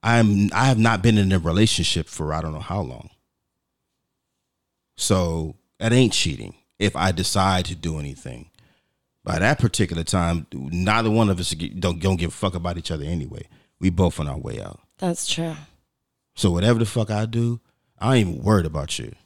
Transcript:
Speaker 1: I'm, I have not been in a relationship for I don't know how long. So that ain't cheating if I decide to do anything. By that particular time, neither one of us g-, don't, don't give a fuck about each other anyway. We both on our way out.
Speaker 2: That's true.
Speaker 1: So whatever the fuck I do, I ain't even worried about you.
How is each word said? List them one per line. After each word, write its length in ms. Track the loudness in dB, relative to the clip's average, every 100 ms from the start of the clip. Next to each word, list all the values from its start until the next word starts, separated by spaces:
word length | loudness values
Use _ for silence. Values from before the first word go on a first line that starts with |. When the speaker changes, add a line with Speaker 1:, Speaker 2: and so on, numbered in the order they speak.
Speaker 1:
I'm, 480 | 4 4 6 4 2
I 140 | 4 2
have 120 | 4
not 240 | 4 4
been 160 | 4 4
in 140 | 4
a 80 | 2
relationship 680 | 2 2 2 2 0 -2 -4
for 240 | -6 -4
I 80 | -4
don't 100 | -4
know 80 | -8
how 220 | -6 -6
long. 280 | -6 -10 -18 _ _ _ _ _ _ _ _ _ _ _ _ _ _ _ _ _ _ -8
So 580 | 0 0 0 -4 -8 -12 _ _
that 140 | 0
ain't 180 | 4 4
cheating 400 | 2 -2 -4 -12 -18 _ _
if 160 | -2 2
I 160 | 0
decide 540 | 0 -2 0 2 2 -2
to 100 | -6
do 220 | -6 -6
anything. 500 | -8 -10 -14 -16 -18 _ _ _ _ _ _ _
By 160 | -6 0
that 180 | 0 2
particular 440 | 0 0 -2 -2
time, 440 | -2 0 0 -2 -6
neither 580 | -10 -6 -2 2 2 4
one 180 | 4 4
of 100 | 2
us 120 | -2
g-, 160 | -6 -8
don't, 320 | -2 -2 0
don't 160 | 0 0
give 120 | -2
a 20 |
fuck 220 | -2 -4 -4
about 220 | -6 -6
each 140 | -6
other 140 | -6 -4
anyway. 420 | -6 -6 -12 -16 _ _ _
We 100 | -2
both 300 | 2 2 0
on 80 | -6
our 100 | -6
way 240 | -8 -10
out. 200 | -12 -16 _ _
Speaker 2:
That's 340 | -4 -4 -4
true. 240 | -4 -4 -8 -18 _ _ _ _ _ _ 0
Speaker 1:
So 160 | 0
whatever 280 | 2 2 2
the 60 | 2
fuck 240 | -2 -2
I 160 | -2 -2
do, 360 | -2 -2 -4 _ _ _ _
I 180 | 2 4
ain't 120 | 2
even 140 | 0
worried 220 | 2 4 2
about 340 | -4 -6 -8
you. 140 | -10 -16